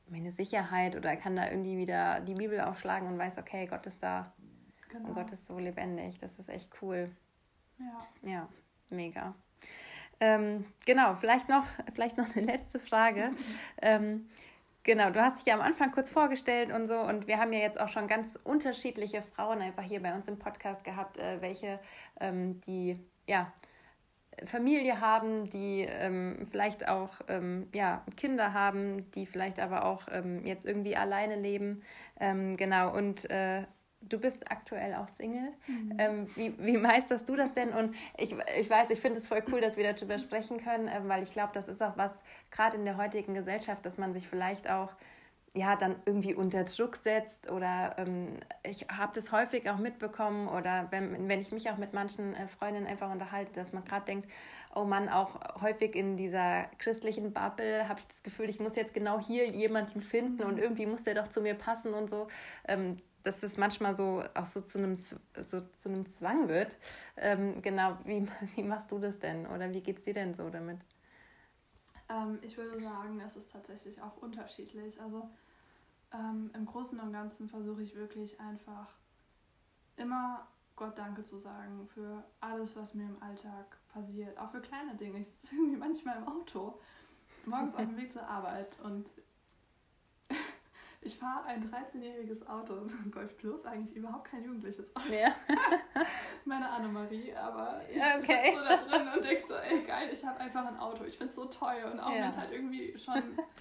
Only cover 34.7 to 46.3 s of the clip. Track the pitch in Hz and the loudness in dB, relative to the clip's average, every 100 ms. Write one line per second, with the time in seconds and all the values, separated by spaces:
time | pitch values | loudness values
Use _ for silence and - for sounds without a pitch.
34.7 | 214 196 190 196 - 220 240 269 294 - | -4 -2 -2 -6 -6 -4 -2 -4 -6 -6
35.7 | 240 214 214 214 208 202 - 226 - 208 | -4 -2 2 2 2 -2 -2 -4 0 4
36.7 | 233 233 240 262 240 233 269 269 254 247 | 6 8 8 6 2 2 2 4 2 2
37.7 | 226 220 - - - - - - - 220 | 2 0 0 -10 -4 -2 -2 0 2 6
38.7 | 220 226 220 262 226 - 214 220 247 220 | 6 6 4 2 0 0 0 2 4 4
39.7 | 220 208 208 202 208 - 220 214 233 233 | 4 2 2 -2 -2 -2 -2 -2 -4 0
40.7 | 226 220 202 196 190 190 214 208 202 190 | 0 0 0 2 0 0 -2 -2 -2 -4
41.7 | 196 214 190 196 196 - - - - 220 | 0 0 2 0 -2 -14 -20 -8 4 4
42.7 | 220 202 190 208 208 202 196 185 214 214 | 4 0 0 0 -2 -2 -2 0 -2 -2
43.7 | 196 180 180 190 185 180 185 185 202 196 | -4 -4 -4 -2 -2 -4 -2 0 -2 0
44.7 | 190 196 - - - - _ _ 190 190 | 0 -2 -8 -20 -20 -20 _ _ 0 4
45.7 | 202 190 185 202 202 196 | 6 4 2 2 2 2